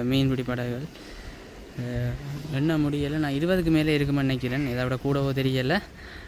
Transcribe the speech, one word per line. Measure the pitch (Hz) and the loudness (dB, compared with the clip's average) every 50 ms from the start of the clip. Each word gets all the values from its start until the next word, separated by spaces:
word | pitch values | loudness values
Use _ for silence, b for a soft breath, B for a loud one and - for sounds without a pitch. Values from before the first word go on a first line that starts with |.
| 120 | 2
மீன்பிடி | 123 131 135 135 131 131 131 | 2 4 4 4 4 2 0
படகுகள். | 123 123 123 123 123 123 120 127 151 165 B B B B B B B B B B B B B B - - - 131 | 0 -2 -2 -2 -2 -4 -4 -6 -6 -10 B B B B B B B B B B B B B B -16 -12 -8 -8
அஹ், | 123 123 123 120 123 123 127 135 143 143 143 147 - - | -6 -4 -2 -2 -2 -2 -4 -4 -8 -8 -8 -8 -6 -4
எண்ண | 139 135 147 165 160 | 0 2 2 2 4
முடியல. | 151 147 143 143 147 143 139 151 156 | 4 2 2 2 0 0 0 0 0
நான் | 151 143 139 143 | 0 0 0 0
இருபதுக்கு | 165 175 190 185 165 165 | 2 2 2 2 4 4
மேலே | 160 156 151 156 151 | 4 4 6 4 4
இருக்குமென்னு | 143 143 139 143 143 135 131 | 4 4 2 2 2 2 2
நினைக்கிறேன். | 131 123 127 120 123 143 147 127 | 0 0 0 0 0 0 0 0
இதை | 120 123 | 0 0
விட | 127 127 131 | 0 0 0
கூடவோ | 123 - 139 139 139 139 139 | 0 2 2 2 2 2 2
தெரியல. | 131 135 131 131 131 131 127 135 175 202 - - B B B B B B B | 2 2 2 2 2 2 2 2 2 0 -2 -6 B B B B B B B